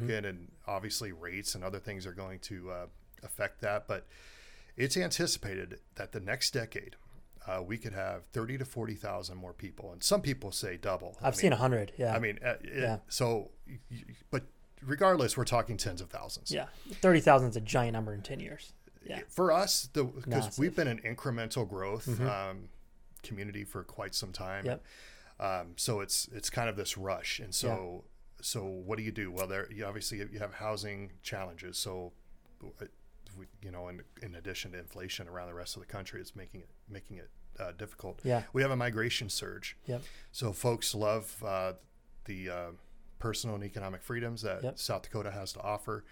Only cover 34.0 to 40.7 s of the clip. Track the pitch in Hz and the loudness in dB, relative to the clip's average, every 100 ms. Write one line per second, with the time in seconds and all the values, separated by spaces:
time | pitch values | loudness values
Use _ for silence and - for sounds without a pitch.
34 | - - 110 85 90 90 95 90 85 95 | -14 -12 -12 -8 -6 -4 -6 -8 -10 -8
35 | 92 - 87 90 87 87 - - - 101 | -6 -6 -6 -8 -8 -8 -8 -8 -8 -8
36 | 92 - - 98 92 95 85 - - 98 | -6 -8 -10 -12 -12 -14 -16 -18 -14 -12
37 | - 92 - - - - 92 85 107 - | -12 -12 -14 -14 -12 -8 -6 -6 -10 -8
38 | 95 85 131 120 - 127 135 127 120 110 | -10 -4 2 2 2 2 4 4 2 2
39 | 117 - 104 - 98 98 - - - 120 | 2 2 0 -2 -4 -6 -8 -8 -4 -4
40 | - - - - 120 92 123 | -6 -14 -12 -2 -2 2 2